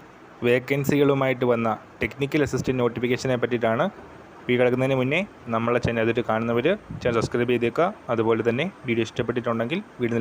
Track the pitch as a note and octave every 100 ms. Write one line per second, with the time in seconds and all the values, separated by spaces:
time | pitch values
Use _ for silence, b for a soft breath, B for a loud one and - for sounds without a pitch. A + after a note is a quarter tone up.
0 | - - - - A#2+ B2 B2+ C#3 C#3 C#3+
1 | C#3 C#3 C3+ B2 B2 A#2 A2+ G#2+ - -
2 | A#2 - C#3 - C3+ B2+ - B2+ A#2+ A#2
3 | B2 B2 C3+ B2 A#2+ A#2+ A2+ A#2 F#3 -
4 | - - - - - B2 B2 B2+ C3 C3
5 | B2+ D#3+ G3+ - - A2+ A#2 A#2+ A#2 A#2
6 | A2+ A#2+ A#2 A2 A#2 A#2 C#3+ G#3 - -
7 | B2 A#2 - A#2+ B2 B2 A#2 C3 F3 -
8 | - A2+ A2 A2+ A2+ A#2+ F3+ - B2+ A#2
9 | A2 - A#2+ B2 A#2+ A2+ A#2 F3+ - -
10 | A#2+ A#2